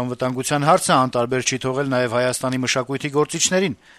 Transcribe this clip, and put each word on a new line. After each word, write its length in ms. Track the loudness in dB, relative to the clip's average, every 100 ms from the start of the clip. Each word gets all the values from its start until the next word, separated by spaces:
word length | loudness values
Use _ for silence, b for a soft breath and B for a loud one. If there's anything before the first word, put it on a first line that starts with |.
անվտանգության 640 | -4 -2 -4 -2 -2 0
հարցը 280 | 4 4 4 2
անտարբեր 460 | 4 2 0 0
չի 140 | -2 -2
թողել 300 | -2 -2 0
նաև 220 | 0 0 0
Հայաստանի 420 | 0 0 -2 -2
մշակույթի 480 | -2 -2 -2 -4 -2
գործիչներին, 600 | 0 0 0 0 2 0 -4 b